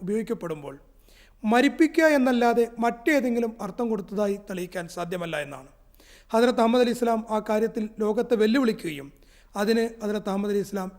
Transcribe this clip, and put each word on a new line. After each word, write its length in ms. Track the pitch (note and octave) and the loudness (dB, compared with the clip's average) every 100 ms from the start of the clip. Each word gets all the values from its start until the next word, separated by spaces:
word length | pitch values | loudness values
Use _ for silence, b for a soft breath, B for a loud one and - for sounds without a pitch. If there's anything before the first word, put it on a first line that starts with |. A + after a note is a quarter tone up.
ഉപയോഗിക്കപ്പെടുമ്പോൾ 720 | F3+ G#3+ A3 A3 E3+ D#3 C#3 C#3 - _ b b b _ G#3+ | -4 -4 -2 -6 -6 -8 -10 -16 -20 _ b b b _ 2
മരിപ്പിക്കുക 560 | A#3+ C#4 C#4 D#4 - D#4+ C#4+ | 4 4 4 2 4 4 6
എന്നല്ലാതെ 480 | B3+ B3 A#3+ A#3 A#3 A3+ A#3 | 4 4 4 4 0 0 -2
മറ്റേതെങ്കിലും 680 | A#3 - C#4+ B3 A#3+ A#3 A3+ G3 | 0 2 2 2 0 -2 -6 -10
അർത്ഥം 220 | F#3+ A#3 | -4 -2
കൊടുത്തതായി 460 | A3 G3 G3+ G#3 G3 G3+ | -2 -4 -2 -2 -2 -6
തെളിയിക്കാൻ 360 | F#3 F3+ F#3 E3+ F3 | -10 -8 -8 -8 -8
സാധ്യമല്ല" 400 | E3+ F3+ E3+ D3+ C#3+ | -6 -6 -6 -6 -8
എന്നാണ്. 220 | C3+ C3 _ _ b b b b | -12 -18 _ _ b b b b
ഹസ്രത്ത് 280 | A3+ B3 B3 | 2 4 4
അഹമ്മദ് 200 | A3+ B3 B3 | 2 4 2
അലി 80 | A#3+ | 2
ഇസ്ലാം 220 | A#3 A3+ A3 G#3+ | 0 0 -2 -4
ആ 20 | G#3+ | 0
കാര്യത്തിൽ 320 | G#3+ A3 A3+ G#3+ - | 0 0 -4 -8 -4
ലോകത്തെ 320 | G#3+ G#3+ A#3+ A#3 | -2 0 0 2
വെല്ലുവിളിക്കുകയും 680 | G#3+ B3+ B3 G#3+ E3+ D3 C#3 - b b b G3+ | 4 4 2 0 -6 -10 -12 -20 b b b -4
അതിന് 220 | G#3 A3+ A#3 A#3 | 0 0 0 -4
ഹസ്രത്ത് 280 | G#3 G#3 G#3 | -6 -4 -4
അഹമ്മദ് 220 | G3 G#3 G3+ | -4 -2 -2
അലി 80 | G3 | -4
ഇസ്ലാം 220 | G3 F#3 | -6 -8